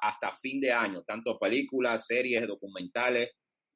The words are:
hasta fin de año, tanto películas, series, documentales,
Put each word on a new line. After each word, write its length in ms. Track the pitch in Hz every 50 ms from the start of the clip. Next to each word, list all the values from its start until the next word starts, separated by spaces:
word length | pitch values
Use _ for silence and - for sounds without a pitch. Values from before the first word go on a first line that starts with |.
| 107
hasta 300 | 104 - - 117 95 -
fin 240 | - - 131 135 139
de 140 | 135 127 120
año, 300 | 120 113 101 95 87 -
tanto 360 | - 107 113 113 123 - -
películas, 680 | 104 - 120 139 139 - 135 131 123 120 113 113 -
series, 400 | - 117 123 127 127 120 110 117
documentales, 840 | 104 101 - 98 98 95 92 90 90 - 120 123 123 123 120 117 - - _ _ _ _ _ _ _ _